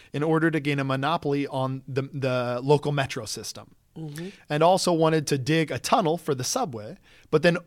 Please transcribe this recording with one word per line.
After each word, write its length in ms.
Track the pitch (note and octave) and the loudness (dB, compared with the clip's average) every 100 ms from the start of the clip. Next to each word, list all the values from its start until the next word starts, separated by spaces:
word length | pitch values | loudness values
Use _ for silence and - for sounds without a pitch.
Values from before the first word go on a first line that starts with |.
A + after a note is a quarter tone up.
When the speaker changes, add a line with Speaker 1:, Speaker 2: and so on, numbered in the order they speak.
| - | -8
Speaker 1:
in 100 | C#3 | -2
order 260 | D#3+ D#3+ E3 | 2 4 4
to 100 | D#3 | 2
gain 200 | C#3+ C#3+ | -2 -2
a 40 | |
monopoly 640 | C3+ C3+ C#3+ E3+ C#3+ C#3+ C3+ | 0 0 0 -2 0 -2 -2
on 380 | C3+ C3 C3 C3+ | -2 -2 -4 -4
the, 160 | C3 F3 | -6 -4
the 460 | C#3+ C3 B2+ A#2+ B2 | -4 -2 0 -2 -2
local 280 | C3+ D3 D3 | 2 2 2
metro 340 | C#3+ C3 B2+ A2 | -2 -4 -6 -10
system. 500 | A#2 G#2 - A2 _ _ - | -10 -12 -14 -18 _ _ -14
Speaker 2:
Mm-hmm. 340 | D#3 D3 F#3 - - | -12 -12 -14 -16 -6
Speaker 1:
And 140 | D3+ | 2
also 300 | E3+ F#3 F3+ | 4 4 2
wanted 340 | E3 D#3+ D#3+ C#3+ | 4 4 2 0
to 100 | C#3+ | -2
dig 320 | B2 E3 D#3 | 2 0 0
a 60 | B2+ | -4
tunnel 400 | - B3 D#3+ E3+ | 0 2 2 -2
for 160 | - | -2
the 100 | B2+ | -4
subway, 540 | B2+ C4 G3+ A2+ G#2+ F#3+ _ - - | -2 -4 -4 -8 -12 -16 _ -20 0
but 140 | D#3+ | 4
then 140 | E3+ E3+ | 4 4